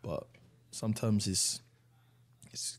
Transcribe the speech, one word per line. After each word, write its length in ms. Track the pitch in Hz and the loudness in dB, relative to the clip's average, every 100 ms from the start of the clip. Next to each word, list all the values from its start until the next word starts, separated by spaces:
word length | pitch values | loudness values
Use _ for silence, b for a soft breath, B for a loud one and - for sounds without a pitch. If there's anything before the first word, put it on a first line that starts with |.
but 240 | - 76 - - - - - | -2 -4 -6 -20 -20 -20 -16
sometimes 560 | - 110 107 110 107 98 | -4 -2 2 4 4 4
it's, 340 | 92 - - - _ _ _ _ _ _ _ - | 2 2 -2 -10 _ _ _ _ _ _ _ -16
it's 240 | - - | -8 -8